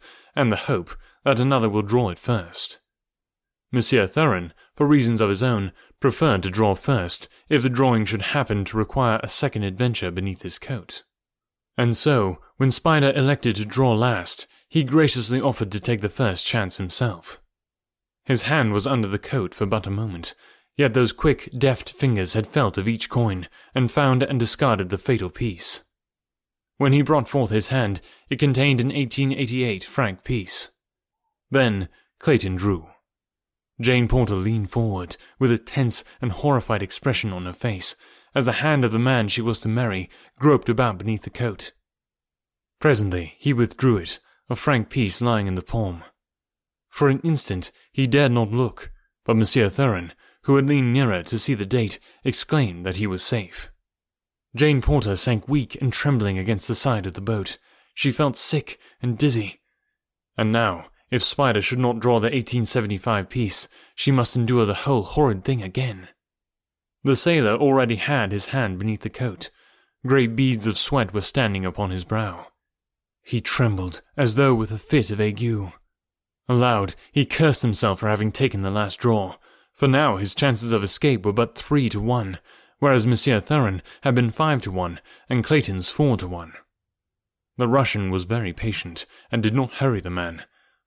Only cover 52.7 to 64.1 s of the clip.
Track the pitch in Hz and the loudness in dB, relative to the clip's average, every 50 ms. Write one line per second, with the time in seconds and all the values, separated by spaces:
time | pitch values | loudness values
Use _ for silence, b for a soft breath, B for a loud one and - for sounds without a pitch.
52.7 | 85 85 87 95 92 90 107 101 92 90 - - 131 113 98 87 - - - - | -2 -6 -6 -6 -4 -2 -2 -2 -2 -2 -2 -2 -2 -2 -4 -6 -12 -16 -16 -18
53.7 | - _ _ _ _ _ _ _ _ _ _ _ _ _ _ _ - 120 147 151 | -20 _ _ _ _ _ _ _ _ _ _ _ _ _ _ _ -2 0 2 2
54.7 | 147 131 120 - 147 143 110 107 98 92 - 131 120 107 - - 143 147 123 - | 4 2 2 2 2 2 2 0 0 0 0 0 0 0 0 0 -2 -2 -2 -2
55.7 | - - - 127 - - - 147 139 120 107 101 95 95 92 104 113 95 - - | -6 -4 -4 -4 -2 -2 0 0 0 2 0 0 -2 -2 -2 -2 -2 -2 -2 -4
56.7 | 117 - - 143 120 107 92 95 85 - 98 101 113 104 95 - - - b b | -4 -2 0 0 0 0 -2 -6 -8 -8 -6 -4 -4 -4 -4 -6 -10 -14 b b
57.7 | b b b b b - - 139 117 - 151 139 117 - - - - 147 - - | b b b b b -4 -2 -2 0 2 0 0 0 -2 -4 -2 -2 -2 -4 -6
58.7 | - b b b b b b 123 117 110 139 147 120 117 104 92 - _ _ _ | -12 b b b b b b -4 -2 2 2 2 2 0 -2 -6 -8 _ _ _
59.7 | _ _ _ _ _ _ _ _ _ _ _ _ _ - 110 107 110 117 117 104 | _ _ _ _ _ _ _ _ _ _ _ _ _ -2 -2 0 2 2 2 0
60.7 | 90 82 - - _ _ _ - - 160 - - - - 143 131 110 107 101 - | -2 -4 -8 -16 _ _ _ -4 -2 -2 -2 -2 0 0 0 2 2 0 0 -2
61.7 | 127 123 127 120 120 113 107 123 120 117 104 117 143 131 110 - 123 123 117 - | 0 0 0 0 0 0 2 2 4 4 2 2 0 -2 -2 -2 -2 -2 -2 0
62.7 | - 127 110 101 104 95 - 123 110 101 92 - - 131 117 98 - - - - | 0 -2 -2 -2 -4 -4 -2 -2 -2 -2 -2 -4 -4 -4 -2 -2 -2 -4 -4 -6
63.7 | b b b b b b - 139 | b b b b b b 0 2